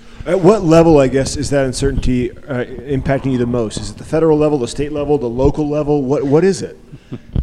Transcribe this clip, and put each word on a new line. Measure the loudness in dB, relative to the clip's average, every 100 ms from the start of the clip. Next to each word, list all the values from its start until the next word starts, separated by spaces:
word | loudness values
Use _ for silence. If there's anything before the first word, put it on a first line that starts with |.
| -20 -14 -4
At | 2
what | 4 4
level, | 4 6 6 6
I | 4
guess, | 0 -2 -4
is | -2
that | -2 -2
uncertainty, | -2 -2 0 0 0 -2
uh, | -8 -8 -6
impacting | -6 -10 -6 -4 -2 -2 0
you | -2
the | -2
most? | -2 -2 -6
Is | -10
it | -12
the |
federal | -6 0 2 2
level, | 2 0
the | -4
state | -6 -6
level, | -4 -2 -2
the | -2
local | 0 2 2 -2
level? | -2 -2 -2
What, | 0 -2
what | 2 2
is | 2 0
it? | -6 -14 -20 -20 -16 -18 -10 -6